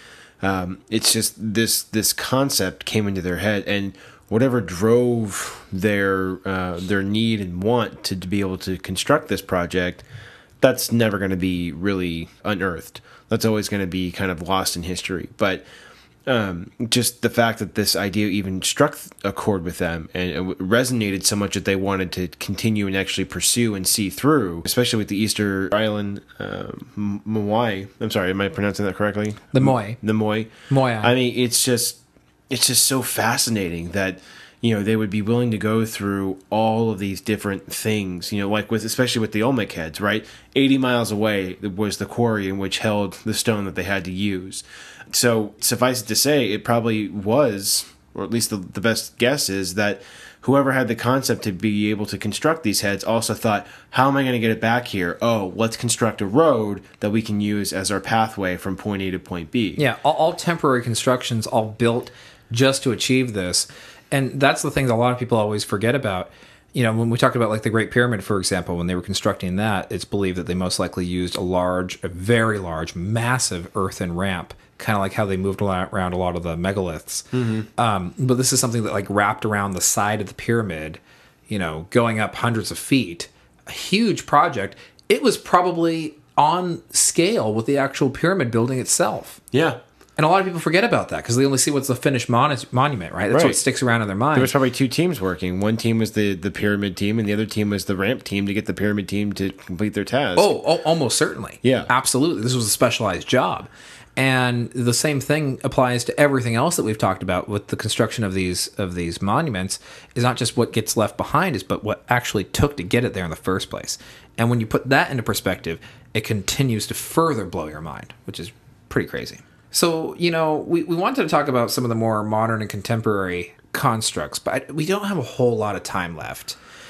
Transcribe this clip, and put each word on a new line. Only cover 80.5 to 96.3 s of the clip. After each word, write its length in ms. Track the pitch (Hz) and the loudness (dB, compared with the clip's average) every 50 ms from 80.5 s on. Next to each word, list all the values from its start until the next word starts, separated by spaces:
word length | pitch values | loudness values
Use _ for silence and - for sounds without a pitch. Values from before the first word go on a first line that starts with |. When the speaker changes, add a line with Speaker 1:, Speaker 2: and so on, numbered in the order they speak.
| 117 117 107 95 80 78 78 78 78 - _ - - - - - _ _ _ - | 0 2 0 -2 -4 -6 -6 -8 -10 -14 _ -20 -20 -20 -20 -20 _ _ _ -6
Speaker 2:
you 100 | 110 101 | -4 -4
know, 260 | 92 80 78 78 80 - | -4 -4 -4 -6 -10 0
going 280 | - 120 117 113 110 110 | 2 2 2 2 0 0
up 160 | 107 98 - | -2 -2 -4
hundreds 340 | - - 120 117 113 98 - 95 | -2 0 0 0 0 -2 -4 -8
of 60 | - | -8
feet, 500 | - - 113 - 113 87 85 - - - _ _ _ _ _ _ _ - | 0 2 2 2 2 0 -6 -10 -12 -14 _ _ _ _ _ _ _ -14
a 40 | - | -12
huge 540 | - - - - 208 233 220 175 - - | -10 -4 -2 0 2 2 2 0 -2 -2
project. 480 | - - 147 160 170 135 101 98 98 - - - - _ - _ _ | 2 4 4 4 4 2 -2 -4 -6 -8 -12 -20 -20 _ -20 _ _
It 140 | 208 - 302 | 0 4 4
was 160 | 247 165 - | 2 2 2
probably 800 | - - - 175 180 185 170 165 170 165 165 160 160 147 - - _ _ _ | -2 4 4 4 4 4 0 2 0 0 0 0 -4 -6 -10 -14 _ _ _
on 460 | - 143 151 165 180 180 175 165 - - _ | 2 2 4 2 0 -2 -2 -4 -6 -8 _
scale 640 | - - - - - - 165 190 233 208 117 110 107 | -2 0 0 2 2 2 2 2 2 0 0 0 0
with 120 | 110 113 | 0 0
the 120 | - 143 139 | 0 2 2
actual 320 | 135 135 - - 147 131 | 0 0 0 0 0 0
pyramid 400 | - - - 165 196 196 143 117 | 2 2 0 0 2 2 0 0
building 300 | 110 113 117 123 131 127 | 2 2 2 2 0 -4
itself. 600 | 113 - - - 175 110 - - - - - - _ - - | -2 0 2 2 2 0 0 -4 -8 -12 -18 -20 _ 0 2
Speaker 1:
Yeah. 260 | 131 165 156 120 - - _ _ _ - _ _ | 2 2 2 0 -4 -10 _ _ _ -20 _ _
Speaker 2:
And 100 | - 151 | 2 4
a 20 | 156 | 4
lot 120 | 180 196 | 4 4
of 40 | 185 | 2
people 140 | 190 180 165 | 2 -2 -2
forget 240 | - 165 156 180 208 | -2 2 2 2 4
about 240 | 233 180 120 92 - | 4 2 0 0 -2
that 160 | - 78 - | -6 -6 -2
'cause 120 | - 117 | 0 2
they 100 | 123 139 | 4 4
only 100 | 139 135 | 4 4
see 140 | 127 - - | 2 2 2
what's 180 | 143 139 127 - | 2 0 0 0
the 60 | 123 | -2
finished 340 | 113 - 151 135 120 113 - | 0 2 0 2 2 0 2
mon-, 260 | 120 117 131 151 143 117 120 - - | 4 4 4 4 2 -2 -6 -2 0
monument, 420 | 123 135 147 143 104 85 78 - | 2 2 2 0 -2 -6 -8 -4
right? 160 | 87 98 101 120 | -2 0 2 4
That's 100 | 147 175 | 6 6
Speaker 1:
Right. 80 | - | 6
Speaker 2:
what 60 | - | 4
sticks 260 | - - 139 - - 135 | 4 2 0 0 2 2
around 200 | 123 117 117 110 | 2 2 2 2
in 40 | 101 | 0
their 80 | 95 | 0
mind. 200 | 98 120 147 156 | 0 2 2 4
Speaker 1:
There 60 | 135 131 | 4 4
was 80 | 127 | 4
probably 200 | - 143 131 127 | 4 2 2 2
two 160 | 120 - 139 123 | 2 0 0 0
teams 300 | 117 - 165 180 165 117 | 2 0 0 0 0 0
working. 420 | 95 92 90 90 95 90 90 95 | -2 -2 -2 -2 -4 -4 -2 0
One 180 | 101 107 113 117 | 0 0 0 0
team 200 | - 113 113 113 | 2 2 2 2
was 120 | 110 104 | 0 0
the, 240 | - 110 104 101 | 2 0 2 2